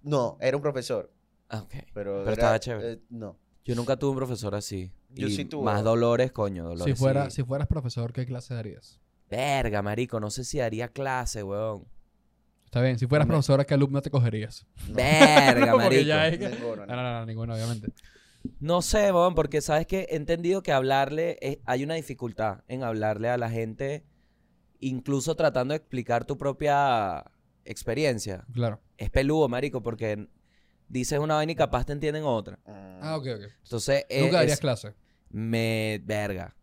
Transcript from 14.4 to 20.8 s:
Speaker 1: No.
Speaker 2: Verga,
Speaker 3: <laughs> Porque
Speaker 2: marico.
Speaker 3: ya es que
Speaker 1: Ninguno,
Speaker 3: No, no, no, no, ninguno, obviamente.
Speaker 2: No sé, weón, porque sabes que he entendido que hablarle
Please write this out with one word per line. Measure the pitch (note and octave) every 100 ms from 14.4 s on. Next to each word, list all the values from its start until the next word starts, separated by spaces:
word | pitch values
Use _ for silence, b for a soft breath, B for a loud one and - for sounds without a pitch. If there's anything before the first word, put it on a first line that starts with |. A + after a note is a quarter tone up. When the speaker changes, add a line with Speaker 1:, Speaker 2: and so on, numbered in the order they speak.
| G#2 - _ - -
Speaker 1:
No. | A2+
Speaker 2:
Verga, | B2 A3 C#4+ D4 C#4 B3 C#4
Speaker 3:
<laughs> |
Porque | B3+ G3+
Speaker 2:
marico. | -
Speaker 3:
ya | D3 D3+ D#3+
es | D#3+
que | -
Speaker 1:
Ninguno, | - A#2+ G#2+
Speaker 3:
No, | G2+
no, | B2
no, | B2+ A#2
no, | A2+
ninguno, | A2 A#2
obviamente. | A2+ A2+ A#2 G#2 - B B B B B -
Speaker 2:
No | D3 F3
sé, | E3+ A3 G3+
weón, | F3+ F3+
porque | E3 D3 D3
sabes | C#3+ D3+ E3
que | F#3+ -
he | D#3+
entendido | C#3+ E3+ E3+ G3
que | F3+
hablarle | C#3